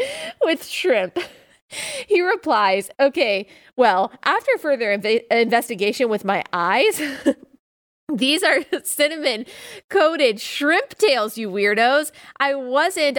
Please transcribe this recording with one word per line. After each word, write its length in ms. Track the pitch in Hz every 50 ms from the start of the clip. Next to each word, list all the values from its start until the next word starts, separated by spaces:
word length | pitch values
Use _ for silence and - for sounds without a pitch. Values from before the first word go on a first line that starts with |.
| 508 554 587 622
<laughs> 240 | 640 659 - - 539
with 240 | 330 330 - -
shrimp." 540 | - - - - 359 247 208 185 175 - 349 - - - - _ _ _ _ _ _ - - - - 587 539 480 -
He 120 | 403 349
replies, 720 | 359 359 453 359 - 311 262 214 302 - 190 196 - - - -
"Okay, 480 | 277 277 269 320 285 220 202 - 208 - - - - _ _
well, 340 | - 247 233 277 294 285 - - - -
after 340 | 247 339 453 - 554 508 -
further 280 | - 302 277 226 233
inve-, 380 | 208 202 208 190 214 226 233 - -
investigation 800 | 214 233 233 220 226 233 - - 240 175 202 208 - - 254 226
with 160 | 214 202 -
my 180 | 190 196 170 - - -
eyes," 480 | 180 170 180 196 247 349 440 359 - 302
<laughs> 300 | 285 269 - - 302 - - - - _ _ _ _ _ _ _ _ _ _ _ - 302
these 320 | 196 254 269 294 339 381
are 160 | - 349 359 285 - 370
<laughs> 120 | - -
cinnamon 600 | - - - 285 302 320 320 294 277 226 214 - - - - - - - - - -
coated 500 | - 392 311 320 330 311 294 233 208 214
shrimp 500 | - - - - 285 294 330 392 554 - -
tails, 400 | - 415 427 269 240 208 220 -
you 140 | 226 226 202
weirdos. 600 | 185 202 202 208 214 214 233 247 269 294 302 - - - - - - -
"I 160 | 269 277 277
wasn't 640 | 277 254 247 254 277 320 370 381 349 302 285 254